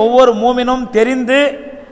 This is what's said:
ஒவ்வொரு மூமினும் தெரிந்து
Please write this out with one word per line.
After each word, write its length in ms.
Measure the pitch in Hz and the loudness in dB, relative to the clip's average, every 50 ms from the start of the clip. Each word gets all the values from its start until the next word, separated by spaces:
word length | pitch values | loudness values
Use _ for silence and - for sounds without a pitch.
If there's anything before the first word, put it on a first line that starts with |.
| 214 | 0
ஒவ்வொரு 280 | 226 240 254 262 247 233 208 | 2 4 4 4 4 4 2
மூமினும் 420 | 220 247 247 247 247 247 247 160 160 202 - 214 | 0 0 0 0 -2 -2 -2 -4 -4 -4 0 0
தெரிந்து 420 | 220 240 262 254 254 226 262 277 285 285 285 - - - - - - - | 0 0 0 -2 -2 0 0 2 0 0 -2 -6 -12 -16 -18 -20 -20 -20